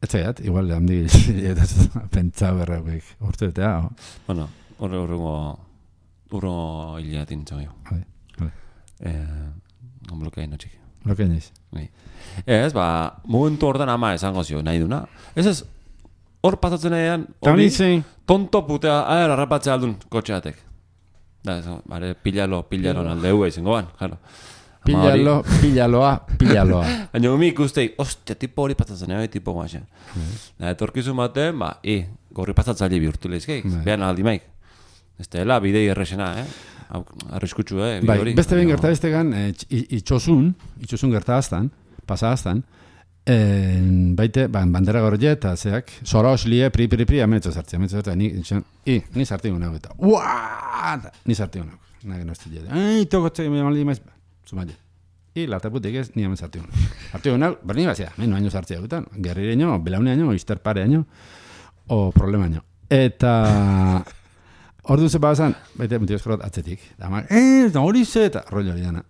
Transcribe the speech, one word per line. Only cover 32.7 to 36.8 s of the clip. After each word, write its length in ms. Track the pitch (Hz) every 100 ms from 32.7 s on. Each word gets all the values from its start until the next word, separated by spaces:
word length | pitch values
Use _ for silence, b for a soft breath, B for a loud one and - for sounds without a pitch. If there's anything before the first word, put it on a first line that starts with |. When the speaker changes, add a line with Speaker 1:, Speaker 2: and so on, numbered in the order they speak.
| 110 95 90
Speaker 2:
bihurtu 280 | 78 76 92
lehizkeik. 360 | 85 82 147
Speaker 1:
Bai. 160 | 98 87
Speaker 2:
Behan 180 | 80 107
aldi 200 | 95 90
maik. 200 | 104 101 - - b b b b b _
Ez 100 | 92
dela, 260 | 87 98 123
bidei 260 | 98 104 104
errexena, 460 | 95 90 95 95 92
eh? 40 | 139 B B B